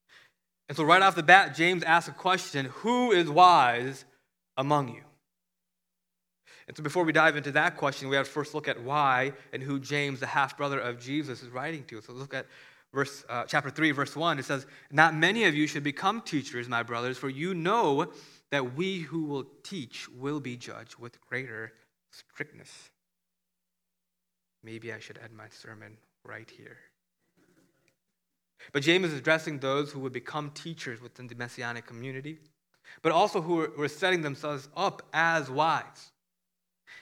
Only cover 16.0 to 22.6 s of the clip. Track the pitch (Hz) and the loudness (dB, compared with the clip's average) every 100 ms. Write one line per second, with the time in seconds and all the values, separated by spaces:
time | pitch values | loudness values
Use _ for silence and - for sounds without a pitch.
16 | 190 226 - 147 120 123 120 117 117 117 | -2 -2 -4 -4 -4 -8 -4 -4 -2 -4
17 | 123 127 139 135 175 180 170 233 175 139 | -4 -4 -6 -6 -6 -2 0 2 4 2
18 | 170 - - - _ 143 127 131 190 190 | 0 -6 -20 -20 _ -2 -2 -2 -4 -4
19 | 151 160 151 139 - - - 196 123 - | -6 -6 -4 -6 -8 -14 -12 -10 -10 -12
20 | - 123 139 151 131 123 117 110 113 - | -16 -10 -6 -6 -6 -10 -12 -16 -16 -18
21 | 120 - _ 127 131 110 113 - _ _ | -20 -20 _ -10 -8 -12 -14 -16 _ _
22 | _ - - - 151 - | _ -20 -16 -14 -14 -16